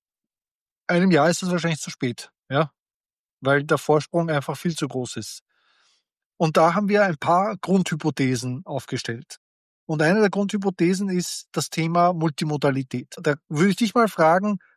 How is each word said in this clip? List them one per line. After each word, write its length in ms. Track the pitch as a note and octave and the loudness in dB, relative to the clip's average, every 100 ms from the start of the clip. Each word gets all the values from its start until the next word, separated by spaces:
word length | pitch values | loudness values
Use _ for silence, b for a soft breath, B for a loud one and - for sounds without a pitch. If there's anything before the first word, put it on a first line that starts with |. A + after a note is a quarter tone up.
| _ _ _ _ _ _ _ _ - | _ _ _ _ _ _ _ _ -2
einem 240 | F3 F#3+ | 2 4
Jahr 200 | D3+ D#3+ | 4 4
ist 120 | E3 | 2
es 80 | F3+ | -2
wahrscheinlich 300 | F3 E3 D3+ | -2 -2 -4
zu 100 | - | -8
spät, 400 | - B2+ A2+ - _ - | -6 -6 -6 -14 _ -4
ja, 200 | C3+ D#3 _ _ _ _ _ _ - | -2 -2 _ _ _ _ _ _ -4
weil 240 | C3 C#3 | 0 0
der 140 | D3+ D3+ | 2 -2
Vorsprung 520 | - D3+ - E3+ E3 | 2 0 0 -4 -2
einfach 260 | D3 C#3+ C#3+ | -2 -4 -6
viel 200 | F3 D#3 | -4 -4
zu 120 | C#3 | -6
groß 280 | B2+ A#2+ A#2 | -6 -8 -10
ist. 240 | - - _ _ _ _ _ _ _ _ _ - | -14 -16 _ _ _ _ _ _ _ _ _ -2
Und 200 | D#3+ E3 | 2 4
da 180 | E3 | 4
haben 140 | F3+ G3+ | 2 2
wir 160 | G#3 | 2
ein 120 | G3 D3+ | 2 0
paar 400 | A#2+ F3+ G#3 G#3 | 2 2 0 -4
Grundhypothesen 1040 | - F#3+ E3+ D#3 D#3 C#3 C3 B2 B2+ C3 | 0 0 2 -2 -2 0 0 0 -4 -8
aufgestellt. 720 | - C#3 - C3 - A#2 - - _ _ _ _ - | -8 -10 -6 -8 -8 -10 -12 -20 _ _ _ _ -6
Und 160 | D#3 | 0
eine 180 | D#3 G#3 | 2 4
der 100 | G3+ | 2
Grundhypothesen 800 | G3+ G3+ G#3 G3 F3+ F3 F#3+ G3+ | 2 -2 -2 -2 0 0 0 -2
ist 360 | F3+ - - - | -2 -4 -10 -8
das 180 | - - | -8 -6
Thema 420 | - E3 F3 F3 | -4 0 2 2
Multimodalität. 1000 | E3 D#3+ - D#3 D3 C#3+ C3+ C3+ B2+ - - | 2 -2 -2 -4 0 0 0 -4 -8 -10 -6
Da 140 | D3+ D3 - | -4 -4 -4
würde 220 | D3+ G3 | 0 2
ich 60 | F3+ | 2
dich 180 | A3 | 0
mal 140 | A#3+ A3 | 2 0
fragen, 500 | - D#3+ F3+ G#3 G3 b | 4 4 4 0 -4 b